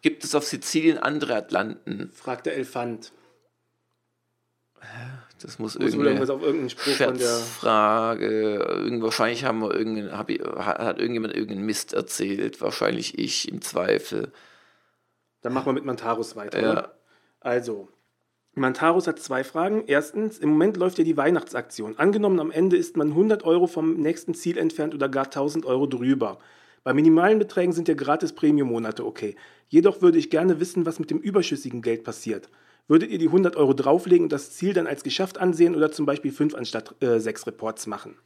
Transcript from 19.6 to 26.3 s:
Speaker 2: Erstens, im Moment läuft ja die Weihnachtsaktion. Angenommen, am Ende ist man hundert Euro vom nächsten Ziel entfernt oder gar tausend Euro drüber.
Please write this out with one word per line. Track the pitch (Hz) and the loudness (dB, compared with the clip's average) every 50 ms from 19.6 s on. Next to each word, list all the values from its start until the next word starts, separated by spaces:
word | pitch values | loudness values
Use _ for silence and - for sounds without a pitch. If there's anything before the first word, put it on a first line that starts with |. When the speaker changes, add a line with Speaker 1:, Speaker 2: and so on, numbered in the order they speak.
| 170 196 214 214 214 | -2 0 -2 -2 0
Speaker 2:
Erstens, | - 139 143 143 143 - 208 220 220 220 - | 2 2 2 2 0 -6 -4 -4 -4 -6 -2
im | - 151 | 2 2
Moment | 151 151 170 208 208 | 4 4 4 2 2
läuft | 185 180 185 180 - | 2 -2 -2 2 0
ja | 160 | 0
die | 165 160 | 2 2
Weihnachtsaktion. | - 139 151 180 175 175 - - - 117 - - - 107 107 113 - | 4 4 4 4 2 -2 -4 -8 -8 -8 -8 -10 -10 -10 -10 -4 0
Angenommen, | 147 190 202 220 208 202 190 170 | 2 2 2 2 2 2 2 2
am | 151 160 - | 0 -2 0
Ende | 156 170 190 175 | 2 2 4 4
ist | 175 170 - - | 2 2 0 0
man | 165 147 151 147 | 0 0 2 4
hundert | 160 202 220 220 208 - | 4 4 4 2 0 2
Euro | 170 165 175 180 | 2 4 4 4
vom | 170 - 170 156 160 165 | 2 0 -2 0 0 0
nächsten | 165 147 151 170 170 - - 170 | 2 0 0 -2 -2 -4 -8 -8
Ziel | - - 170 170 - | -4 -4 -4 -2 0
entfernt | 160 160 160 - 151 156 160 | 0 -2 0 -2 -4 -4 -2
oder | 143 139 135 | -2 -2 0
gar | 131 135 135 135 | 0 -2 -2 -2
tausend | - 143 139 147 143 160 - | -4 -4 -2 -2 -2 -4 -2
Euro | 127 127 131 143 135 | 0 0 0 0 0
drüber. | 131 120 120 131 135 135 117 101 | -2 -2 2 2 2 2 2 -4